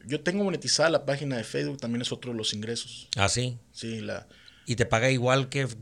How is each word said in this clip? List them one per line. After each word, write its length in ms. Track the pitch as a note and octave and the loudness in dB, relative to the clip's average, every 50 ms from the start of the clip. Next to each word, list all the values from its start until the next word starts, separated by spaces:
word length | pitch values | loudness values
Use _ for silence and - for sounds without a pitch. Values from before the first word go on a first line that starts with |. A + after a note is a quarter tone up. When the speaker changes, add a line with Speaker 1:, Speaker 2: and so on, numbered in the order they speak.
| - | -6
Speaker 1:
yo 140 | A2+ C#3 D3+ | -4 -4 -2
tengo 240 | - F3 F3+ G3+ G3+ | 0 0 0 2 0
monetizada 440 | F#3+ E3+ C#3 - A#2+ - - D3+ E3 | 0 0 -2 0 0 4 4 6 6
la 140 | D#3+ C#3 C#3 | 4 4 2
página 320 | C#3 C#3 C#3+ D3+ C#3 C3 | 2 -2 0 -2 -2 -2
de 80 | A#2 G#2+ | -2 -4
Facebook, 340 | - - C#3+ D3 D3 C#3 C#3 | -2 -2 -2 -2 -2 -4 -4
también 240 | A#2+ A#2 A#2 A#2+ | -4 -2 -2 -2
es 100 | B2 - | -2 -4
otro 180 | B2+ - - B2+ | -4 -6 -6 -6
de 60 | A#2+ A2 | -6 -2
los 160 | G#2+ - G#2+ | -2 -4 -4
ingresos. 540 | G#2 A2 A2+ A#2 A#2 - - - - - - - | -4 -4 -4 -6 -6 -8 -10 -14 -16 -10 -6 0
Speaker 2:
¿Ah, 120 | G2 G2 G2 | 2 2 4
sí? 300 | - A#2+ B2 B2+ B2 A#2+ - - | 4 2 0 -2 -6 -8 -14 -18
Speaker 1:
Sí, 280 | _ - A2+ A2+ A2+ A2 | _ -10 -8 -8 -6 -6
la 260 | G#2+ G#2 G2+ - - - - - - - - - _ | -6 -6 -6 -8 -8 -14 -20 -20 -20 -20 -20 -16 _
Speaker 2:
¿Y 120 | - A#2+ | -4 0
te 100 | G#2 A#2 | 0 2
paga 240 | - - A2 A#2 C3 | 4 4 4 4 4
igual 380 | C3 B2 A#2+ B2 C3 C#3 C3+ C3 | 4 4 4 4 4 4 2 0
que 180 | - C#3 C3+ A2+ A2+ A2 | -2 -2 -2 -2 -4 -8